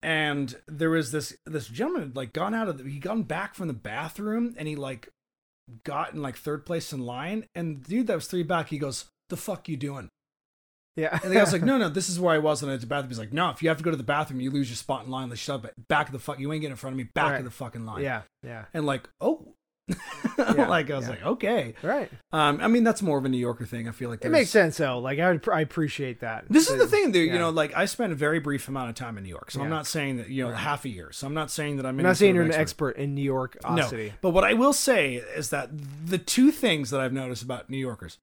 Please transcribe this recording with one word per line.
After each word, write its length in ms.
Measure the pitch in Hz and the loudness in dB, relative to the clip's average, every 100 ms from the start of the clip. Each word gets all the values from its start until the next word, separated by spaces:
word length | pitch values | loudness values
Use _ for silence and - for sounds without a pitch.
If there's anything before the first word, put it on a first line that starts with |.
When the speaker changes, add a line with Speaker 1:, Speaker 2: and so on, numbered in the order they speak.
Speaker 1:
And 520 | - 156 151 143 135 123 - | 0 0 0 0 -4 -8 -14
there 220 | 151 160 | -2 2
was 220 | 165 131 | 2 0
this, 260 | 156 - - - | -4 -6 -12 -8
this 220 | 156 110 | -8 -8
gentleman 340 | 117 262 359 | -4 -2 -2
had, 140 | 147 127 | -4 -8
like, 180 | 127 | -6
gone 220 | 156 185 226 | -4 -2 -2
out 120 | 220 | -2
of 120 | 143 | -4
the, 100 | 131 | -8
he'd 140 | 143 | -8
gone 180 | 175 220 | -4 -4
back 300 | 160 156 202 | -2 -4 -6
from 140 | - 175 | -6 -6
the 60 | |
bathroom, 840 | 120 104 113 160 - 208 220 233 233 | -6 -8 -8 -8 -6 -4 -2 -2 -4
and 100 | 156 | -8
he, 80 | 151 | -6
like, 340 | 139 123 - _ _ _ _ _ - 117 | -6 -8 -14 _ _ _ _ _ -20 -16
got 300 | - 143 170 | -8 -4 -4
in, 80 | 156 | -6
like, 120 | 139 117 | -8 -6
third 300 | - 147 - | -6 -6 -4
place 260 | 170 160 | -6 -4
in 140 | 135 120 | -8 -6
line. 400 | 123 156 214 - | -6 -4 -6 -6
And 300 | - 170 147 | -6 -6 -6
the 40 | 127 | -4
dude 180 | 214 233 | -2 0
that 80 | 165 | -2
was 100 | - | -2
three 140 | 180 | -4
back, 260 | 160 175 156 | 0 0 0
he 100 | 147 | -4
goes, 260 | 143 127 - _ _ | -4 -6 -12 _ _
"The 80 | 175 | -10
fuck 320 | - 185 - | -6 -8 -6
you 80 | 147 | -6
doing?" 320 | 139 139 87 _ _ _ _ _ _ _ _ - | -6 -8 -14 _ _ _ _ _ _ _ _ -2
Speaker 2:
Yeah. 240 | 156 170 | 2 2
Speaker 1:
And 100 | 190 | 6
the 40 | 196 | 6
guy's 180 | 196 | 8
like, 80 | 180 | 6
Speaker 2:
<laughs> 20 | |
Speaker 1:
"No, 140 | 190 269 | 4 4
no, 100 | 190 | 2
this 220 | 156 185 | 0 -4
is 100 | 175 | 0
where 140 | 180 | 4
I 60 | 160 | 4
was." 240 | 151 143 | 4 0
And 80 | 143 | -2
I 20 | |
went 80 | 135 | -4
to 60 | 113 | -2
the 20 | |
bathroom. 200 | 143 131 | -4 -4
He's 100 | 117 | -8
like, 120 | 107 | -6
"No, 200 | 139 175 | 0 0
if 100 | 117 | 0
you 80 | 160 | 0
have 80 | 156 | 0
to 60 | |
go 80 | 160 | 0
to 60 | 156 | -2
the 40 | |
bathroom, 400 | 113 147 151 135 | 0 0 0 -4
you 80 | 127 | -2
lose 200 | 143 131 | 0 -2
your 60 | 113 | -4
spot 300 | - 135 113 | -4 -6 -4
in 60 | |
line. 180 | 131 127 | -8 -6
Let's 100 | 117 | -8
shut 220 | - 139 | -6 -6
up. 80 | 117 - 110 | -8 -16 0
Back 200 | 151 151 | 0 0
of 60 | |
the 60 | 131 | -6
fuck, 200 | - 135 | -8 -6
you 120 | 139 | -4
ain't 100 | 156 | -4
getting 100 | 151 | -6
in 60 | 123 | -8
front 180 | 139 131 | -8 -8
of 20 | |
me. 60 | 120 | -4
Back 180 | - 143 | 0 2
Speaker 2:
Right. 40 | 139 | 0
Speaker 1:
of 80 | 127 | -4
the 60 | |
fucking 340 | - 123 117 113 | -10 -10 -10 -10
line." 160 | 110 | -6
Speaker 2:
Yeah, 220 | 139 120 101 _ | -4 -6 -10 _
yeah. 220 | 117 117 110 | -16 -16 -10
Speaker 1:
And 140 | 170 151 | -4 -2
like, 200 | 131 - _ | -4 -8 _
"Oh." 340 | - 320 - _ _ _ - | -2 -2 -6 _ _ _ -8
<laughs> 80 | 185 - - - - | -8 -6 -6 -4 0
Speaker 2:
Yeah, 300 | 233 226 247 | 0 2 2
Speaker 1:
Like, 200 | 175 143 | 2 0
I 60 | 143 | -4
was 80 | 120 | -6
Speaker 2:
yeah. 40 | |
Speaker 1:
like, 120 | 120 117 | -6 -4
"Okay." 480 | 247 202 233 123 117 | -2 0 0 -2 -6
Speaker 2:
Right. 260 | 160 277 - 127 _ | -2 -2 -4 -10 _
Speaker 1:
Um, 280 | 160 147 147 | 2 2 4
I 60 | 202 | 4
mean, 160 | 233 | 6
that's 180 | 226 220 | 6 4
more 160 | 196 143 | 2 2
of 80 | 131 | 2
a 40 | |
New 80 | 127 | 0
Yorker 280 | 123 123 113 | 0 -4 -6
thing. 220 | 120 117 | -8 -8
I 40 | |
feel 180 | 113 123 | -8 -8
like 140 | 117 - | -4 4
Speaker 2:
It 40 | |
makes 220 | 320 214 | 4 6
Speaker 1:
there's 120 | 220 175 147 | 6 6 4
Speaker 2:
sense, 20 | |
though. 220 | 147 123 | 0 0
Like, 200 | 127 143 | -2 2
I 120 | 175 | 4
would, 160 | 170 - | 4 2
I 120 | 175 | 2
appreciate 600 | 151 - 151 - 135 117 | 2 0 -2 -2 -6 -4
that. 240 | 120 113 - | -6 -6 6
Speaker 1:
This 160 | 269 320 | 6 6
is 80 | 523 | 4
the 80 | 466 | 4
Speaker 2:
That, 40 | |
Speaker 1:
thing, 220 | 415 370 | 6 4
dude. 160 | 185 165 | 4 4
Speaker 2:
yeah. 60 | |
Speaker 1:
You 60 | 175 | 4
know, 100 | 170 | 2
like, 240 | 160 151 160 | 2 0 2
I 100 | 160 | -2
spent 260 | - 226 | 0 -2
a 40 | 147 | 0
very 240 | 147 160 | 0 0
brief 280 | 147 139 - | 0 -4 -4
amount 220 | 135 123 | -6 -6
of 60 | 113 | -8
time 220 | 120 107 | -10 -10
in 60 | |
New 60 | 95 | -10
York, 220 | 82 - | -12 -10
so 80 | 135 | -6
I'm 60 | 143 | -4
Speaker 2:
Yeah. 20 | 160 | -4
Speaker 1:
not 120 | 151 | -4
saying 300 | 160 139 127 | -4 -2 -4
that, 120 | 113 | -4
you 140 | 135 | -4
know, 60 | 123 | -2
Speaker 2:
Right. 60 | 113 | -2
Speaker 1:
half 240 | 123 143 135 | -2 -2 -4
a 40 | |
year. 220 | 95 80 | -10 -12
So 160 | - 135 | -10 -6
I'm 60 | |
not 180 | 151 151 | -4 -4
saying 260 | - 147 143 | -4 -4 -4
that 80 | 131 | -4
I'm 100 | 131 | 2
Speaker 2:
I'm 40 | |
Speaker 1:
any 80 | 175 | 4
Speaker 2:
not 100 | 185 | 8
saying 140 | 202 | 8
Speaker 1:
sort 40 | 180 | 8
Speaker 2:
you're 80 | |
Speaker 1:
of 60 | 165 156 | 4 4
Speaker 2:
an 60 | |
Speaker 1:
expert. 280 | 151 - 143 | 0 0 -4
Speaker 2:
expert 100 | - | -2
in 100 | 143 139 | -4 -2
New 60 | |
York 360 | 139 131 127 - - | 0 0 -2 -6 -2
Speaker 1:
No, 180 | 170 127 | 0 0
Speaker 2:
City. 260 | 117 107 101 | -2 -8 -2
Speaker 1:
but 100 | 190 | 2
what 120 | 175 | 4
I 100 | 190 | 6
will 200 | 226 262 | 6 6
say 420 | 285 - 233 139 123 | 6 4 4 4 0
is 340 | 107 156 143 | -6 -8 -4
that 180 | 143 127 151 143 143 160 | -4 -4 -10 -12 -10 -2
the 120 | 180 | -2
two 340 | - - 262 | 0 6 8
things 380 | - 240 156 131 | 8 2 2 0
that 100 | 139 | 0
I've 140 | 131 | 0
noticed 300 | 131 127 120 | -2 -4 -8
about 260 | 123 123 - | -6 -8 -6
New 80 | 131 | -6
Yorkers 400 | 131 110 90 - | -6 -6 -12 -16